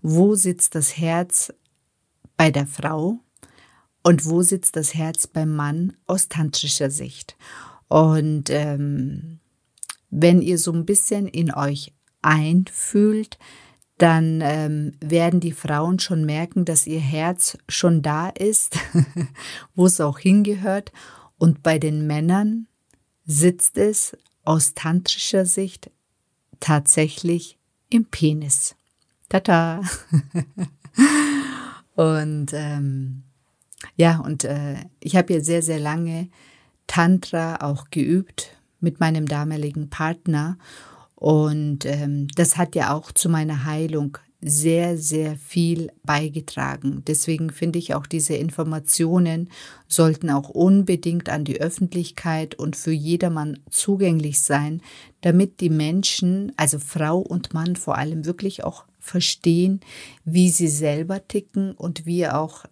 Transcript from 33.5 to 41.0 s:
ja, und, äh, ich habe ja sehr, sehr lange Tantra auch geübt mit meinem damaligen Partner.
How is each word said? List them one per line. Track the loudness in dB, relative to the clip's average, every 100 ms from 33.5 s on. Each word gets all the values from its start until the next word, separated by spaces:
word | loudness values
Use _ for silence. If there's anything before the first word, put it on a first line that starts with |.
| _ _ -20 -12 2
ja, | 4 4
und, | -2 -6 -4
äh, | -6 -6 -8 -14 _
ich | 0 2
habe | 2
ja | 0
sehr, | 2 0
sehr | 0 -4
lange | -4 -4 -4 -6 -8 _ _ _ _ _ -2
Tantra | 2 4 4 2 -4 -4 -4
auch | -6 -6 -6
geübt | -4 0 0 -2 -12 -14 _ _ _
mit | -4 0
meinem | 0 0 -2
damaligen | -4 -4 -4 -6 -6 -10
Partner. | -6 -6 -4 -2 -2 -2 -8 -14 -20 -20 -20